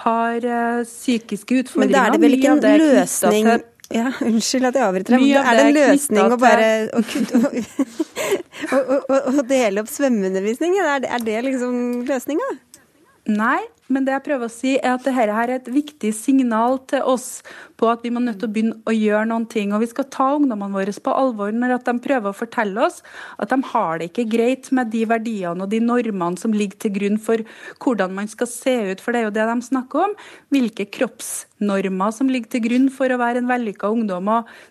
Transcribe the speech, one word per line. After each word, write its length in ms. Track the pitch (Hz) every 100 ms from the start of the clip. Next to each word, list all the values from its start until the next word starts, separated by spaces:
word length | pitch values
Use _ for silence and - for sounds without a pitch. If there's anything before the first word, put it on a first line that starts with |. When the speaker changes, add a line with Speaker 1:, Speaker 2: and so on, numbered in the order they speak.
| -
Speaker 1:
har, 300 | 226 233 233
eh, 460 | 240 240 233 240 240
psykiske 800 | - - 233 - 202 - 254
utfordringer. 260 | 254 339 262
Speaker 2:
Men 20 |
da 140 | 269 226
er 40 |
det 100 | 285
vel 160 | 294 262
ikke 100 | 277
Speaker 1:
Mye 40 |
av 60 | 294
Speaker 2:
en 40 |
Speaker 1:
det 80 | 214
er 100 | 302
knyttet 220 | 311 254
Speaker 2:
løsning 480 | 269 - 190 214 220
Speaker 1:
til 160 | 233 233 _ -
Speaker 2:
Ja, 220 | 226 240 247
unnskyld 480 | 233 220 - 262 254
at 60 | 269
jeg 80 | 214
avbryter 300 | 185 196 247
deg, 80 |
Speaker 1:
Mye 100 | 277
Speaker 2:
men 80 | 277
Speaker 1:
av 80 | 254
Speaker 2:
er 60 | 233
det 80 | 285
en 80 |
Speaker 1:
det 80 | 294
er 100 | 262 285
Speaker 2:
løsning 240 | - 214
å 60 | 208
Speaker 1:
knyttet 140 | 240
Speaker 2:
bare, 260 | 247 220 220
Speaker 1:
til 240 | 220 220
Speaker 2:
å 80 | - 214
kutte, 260 | 294 - 240 269 254 208 - 269 - 320
<laughs> 640 | - 311 403 - - 302 262
å, 20 |
å, 220 | 262 269
å, 180 | - 269 269
å 120 | 277 240
dele 320 | 262 226 190
opp 80 | 214
svømmeundervisningen? 1040 | - 277 226 190 190 202 240 330 392 330
Er 100 | 277 247
det, 40 |
er 160 | 240 226
det 160 | 214 262
liksom 340 | 262 247 247 240 247 247
løsninga? 420 | 262 - 302 539 311 _ - _ _ _ _ -
Speaker 1:
Nei, 300 | 208 226 320 453 _ -
men 160 | 269 262
det 80 |
jeg 120 | 269 269
prøver 180 | 277 233
å 80 |
si 220 | 226 262 269
er 160 | 254
at 120 | 247 262
det 100 | 262
her 160 | 214
er 220 | 208 240 254
et 120 | 254
viktig 400 | 262 294 - 208
signal 640 | 220 - 269 247 220 233 254 262
til 120 | 269 -
oss 320 | 254 - - - - - -
på 80 | 226
at 120 | 233
vi 80 | 240
må 100 | 240
nødt 200 | 240 208
til 80 | 240
å 40 |
begynne 240 | 208 220 214 -
å 40 |
gjøre 340 | 220 214 208 226
noen 160 | 233 220
ting. 220 | 220 202
Og 80 | 208
vi 80 | 226
skal 180 | - 269
ta 160 | - 269 294
ungdommene 400 | 285 208 196 196
våre 180 | 196
på 200 | 202 - -
alvor 380 | 262 220 202 226
når 220 | 247 247
at 80 | 254
de 60 | 247
prøver 260 | 262 269 202
å 60 | 196
fortelle 500 | 233 - 208 196 330
oss 140 | - - - - -
at 140 | 208
de 40 | 269 254
har 300 | 240 180 165
det 80 | 170
ikke 180 | - 226
greit 380 | 226 233 262 - 262
med 160 | 233
de 120 | 226 220
verdiene 560 | 226 220 214 175 170 196
og 60 |
de 80 | 226
normene 560 | 233 240 233 196 170 180
som 120 | 226
ligger 280 | 214 208 - 220
til 80 | 196
grunn 200 | 202 214
for 200 | - 226 220 - - -
hvordan 320 | - 220 185 190
man 120 | 214
skal 200 | - 240
se 240 | - 277 254 196
ut, 100 | 196
for 140 | - 240
det 60 |
er 80 | 220
jo 60 | 214
det 100 | 220
de 80 | 240 233
snakker 400 | 262 254 285 392
om. 80 | 403 - - _
Hvilke 380 | 277 233 - 202
kroppsnormer 1200 | - 233 - - - - - 202 196 190 190 202 220
som 120 | 269
ligger 240 | 254 220 254
til 80 | 226
grunn 220 | 247 269
for 200 | 262 262
å 80 | 254
være 200 | 240 240
en 80 | 247
vellykket 380 | 247 226 196 202
ungdom. 460 | 226 214 180 196 233
Og 160 | 226 - -